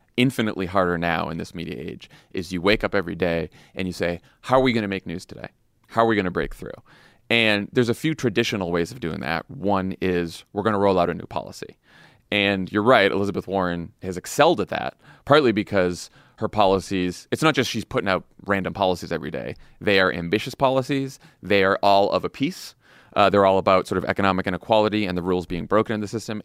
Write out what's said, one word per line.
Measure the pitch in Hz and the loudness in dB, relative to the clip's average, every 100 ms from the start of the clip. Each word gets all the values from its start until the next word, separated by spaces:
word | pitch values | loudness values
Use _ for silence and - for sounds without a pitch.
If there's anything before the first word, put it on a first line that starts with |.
| _ - | _ 0
infinitely | 131 127 107 - 90 | 0 2 -4 -2 -2
harder | 98 90 85 | 0 2 2
now | 85 82 80 | 0 0 -2
in | 85 | -6
this | 85 | -10
media | 87 82 - | -10 -10 -10
age, | 85 - - - _ | -12 -14 -18 -20 _
is | - 87 | -10 -6
you | 92 | -2
wake | 92 110 | 0 2
up | 101 98 | 0 -2
every | 87 | -4
day | 85 90 85 80 - _ - | -4 -2 -2 -4 -12 _ -8
and | 92 | -6
you | |
say, | 85 85 87 _ _ | -4 -4 -4 _ _
"How | - 127 | 0 2
are | |
we | 131 | 4
gonna | 117 101 | 0 -2
make | 98 - | -6 -8
news | 85 - | -12 -12
today? | - - _ _ _ _ | -16 -16 _ _ _ _
How | 113 | 0
are | 117 | 2
we | 104 | 2
gonna | 92 | 0
break | 90 71 - | -2 -6 -8
through?" | - - _ - _ _ - | -14 -16 _ -20 _ _ -2
And | 117 110 104 101 | 2 4 2 0
there's | 127 117 | 0 0
a | |
few | 117 156 156 | 0 -2 -2
traditional | 123 98 117 107 87 | -2 0 -2 -2 -2
ways | 87 85 | -2 -2
of | - | -4
doing | 82 80 | -8 -6
that. | 67 82 - | -4 -6 -6
One | - 95 98 95 - | -6 -2 -2 -2 -4
is | 92 90 85 - - | -2 -2 -4 -8 -12
we're | 101 | -4
gonna | 104 101 | 0 2
roll | 101 92 | 4 4
out | 87 | 2
a | |
new | 87 87 | -2 -8
policy. | - - - - - _ _ - _ - | -10 -10 -12 -16 -18 _ _ -20 _ -4
And | 104 101 98 92 | 0 2 0 0
you're | 101 | 0
right, | 107 123 98 | 4 6 6
Elizabeth | 95 101 95 - | 4 0 -2 -4
Warren | 95 90 85 82 _ | -2 -2 -4 -8 _
has | 92 90 | -8 -8
excelled | - - 151 139 | -8 2 2 4
at | 90 | -2
that, | - 64 - - - - | -4 -6 -10 -20 -12 4
partly | 147 131 | 4 6
because | 104 98 101 90 87 - _ _ - | 2 0 2 2 0 -10 _ _ -8
her | 107 | -6
policies, | 107 98 95 - 98 90 87 - | 2 4 4 0 -2 -2 -4 -8
it's | 120 | -2
not | 156 | 0
just | 139 120 | 0 -2
she's | 117 - | -4 -6
putting | 127 98 | -4 -2
out | 90 - _ - | -2 -4 _ -4
random | 98 90 | -2 -2
policies | 87 95 90 80 | -2 0 -2 -4
every | 80 78 | -6 -6
day. | 73 60 - - - | -8 -10 -12 -16 -8
They | 101 98 | 2 4
are | 92 | 4
ambitious | 87 85 104 131 - | 0 -2 -2 -4 0
policies. | 135 131 127 139 135 - _ _ | 2 2 0 -4 -6 -12 _ _
They | 90 101 | 0 2
are | 95 98 | 4 4
all | 101 98 101 | 4 6 4
of | 90 | 0
a | 87 | -2
piece. | - 139 - - _ _ _ _ - | -4 -6 -6 -18 _ _ _ _ 2
Uh, | 98 | 4
they're | 101 98 | 6 6
all | 95 | 4
about | 98 95 - | 4 2 2
sort | 92 | -4
of | - | -2
economic | 95 98 95 98 | 0 0 0 -2
inequality | 90 - 110 107 107 101 | -4 0 2 2 0 -2
and | 87 | -4
the | |
rules | 87 90 85 | -2 -2 -2
being | 87 90 | -8 0
broken | 101 110 107 | 0 0 -4
in | |
the | 104 | -6
system. | 113 - 107 | -8 -8 -12